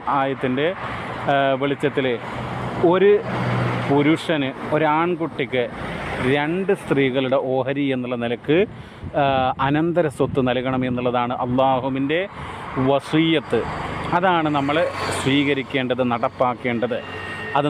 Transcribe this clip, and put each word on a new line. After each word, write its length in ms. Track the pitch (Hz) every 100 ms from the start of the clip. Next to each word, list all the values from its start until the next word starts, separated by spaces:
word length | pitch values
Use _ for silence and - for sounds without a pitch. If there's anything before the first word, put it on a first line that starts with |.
| - 139
ആയത്തിൻ്റെ, 480 | 135 131 131 127 160 196 - - - - -
ആ, 20 | 139 139 131
വെളിച്ചത്തിൽ 440 | 143 135 143 139 131 113 - - - - - - 170
ഒരു 200 | 180 202 208 - - - - - - 123
പുരുഷന്, 640 | 143 143 160 - 151 131 - - 151
ഒരാൺകുട്ടിക്ക് 880 | 151 156 170 165 160 - 123 127 113 - - - - - 127 143
രണ്ട് 380 | 147 180 190 190
സ്ത്രീകളുടെ 580 | - 143 135 135 131 139 131 131
ഓഹരി 300 | 127 139 139 127
എന്നുള്ള 220 | 123 123
നിലക്ക്, 340 | 120 120 - 165 220 - - - - 156
ആ, 20 | 139 135 131 131 135
അനന്തര 400 | 151 170 165 156 127
സ്വത്ത് 240 | 131 139 123
നൽകണം 340 | 123 127 131 127
എന്നുള്ളതാണ് 460 | 123 123 123 120 127 127
അള്ളാഹുവിൻ്റെ 760 | 127 131 131 131 135 139 165 202 - - - - - 131
വസീയത്ത്. 720 | 139 - 156 165 156 - 113 - - - - - 175
അതാണ് 300 | 185 170 156 147
നമ്മൾ 200 | 139 156 180 - - -
സ്വീകരിക്കേണ്ടത്, 840 | 135 143 143 139 123 135 127 127 123
നടപ്പാക്കേണ്ടത്. 880 | 120 131 - 127 113 127 117 117 117 - - - - -
അത് 120 | 139